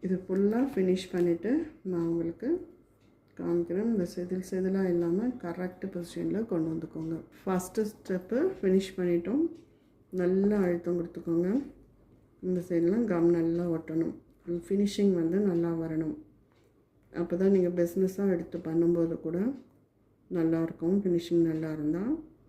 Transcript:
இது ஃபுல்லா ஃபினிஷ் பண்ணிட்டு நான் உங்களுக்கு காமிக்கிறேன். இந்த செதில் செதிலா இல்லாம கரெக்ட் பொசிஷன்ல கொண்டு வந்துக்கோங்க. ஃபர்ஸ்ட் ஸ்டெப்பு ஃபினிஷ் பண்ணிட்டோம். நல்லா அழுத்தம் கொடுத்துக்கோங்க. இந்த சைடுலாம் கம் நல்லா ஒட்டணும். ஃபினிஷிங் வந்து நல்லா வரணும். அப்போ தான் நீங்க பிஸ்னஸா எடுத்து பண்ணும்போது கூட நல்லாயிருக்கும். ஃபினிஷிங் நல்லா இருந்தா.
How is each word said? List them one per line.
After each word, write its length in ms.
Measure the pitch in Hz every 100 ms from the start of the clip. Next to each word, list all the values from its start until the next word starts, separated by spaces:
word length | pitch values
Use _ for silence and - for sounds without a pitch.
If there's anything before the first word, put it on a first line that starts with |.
இது 120 | 185 185
ஃபுல்லா 380 | - 190 202 220 262
ஃபினிஷ் 340 | - 185 185 -
பண்ணிட்டு 380 | 180 175 170 202 294 330 - 190
நான் 180 | 175 165
உங்களுக்கு 400 | 165 165 170 240 349 - - _ _ _ _ _ -
காமிக்கிறேன். 500 | 170 175 170 175 226
இந்த 120 | 220 175
செதில் 340 | - 175 185 185
செதிலா 320 | 190 185 190 190
இல்லாம 340 | 175 170 175 240 247
கரெக்ட் 420 | 175 170 185 185 190
பொசிஷன்ல 460 | 185 170 - 165 175 226
கொண்டு 180 | 175 160
வந்துக்கோங்க. 420 | 160 160 - 160 160 - -
ஃபர்ஸ்ட் 420 | - 185 185 - 214
ஸ்டெப்பு 480 | - - 185 - 233 370 -
ஃபினிஷ் 320 | 190 190 190 -
பண்ணிட்டோம். 460 | 180 175 175 254 330 - - _ _ _ _ 185
நல்லா 380 | 180 190 202 208
அழுத்தம் 340 | 185 175 175 175
கொடுத்துக்கோங்க. 500 | 170 - 170 165 180 233 285 - - _ _ - _ _ 185
இந்த 120 | 180 170
சைடுலாம் 380 | 170 170 208 233
கம் 180 | 175 170 170
நல்லா 260 | 165 170 175 160
ஒட்டணும். 380 | - 160 165 - _ _ - 175 170
ஃபினிஷிங் 480 | 196 202 - 202 180
வந்து 180 | 165 185 208
நல்லா 220 | 170 170 165
வரணும். 320 | 160 160 160 - - _ _ _ _ _ _ _ _ -
அப்போ 140 | 170 175
தான் 140 | 190 196
நீங்க 140 | 175 180
பிஸ்னஸா 440 | 175 190 190 185 202
எடுத்து 240 | 180 175 170 165
பண்ணும்போது 480 | 160 170 170 165 165
கூட 140 | 160 175 220 277 - _ _ _ _ _ _ 180
நல்லாயிருக்கும். 580 | 160 165 165 - 165 196
ஃபினிஷிங் 400 | 196 170 - 170 165
நல்லா 200 | 156 160 156
இருந்தா. 260 | 151 170 214 311 - -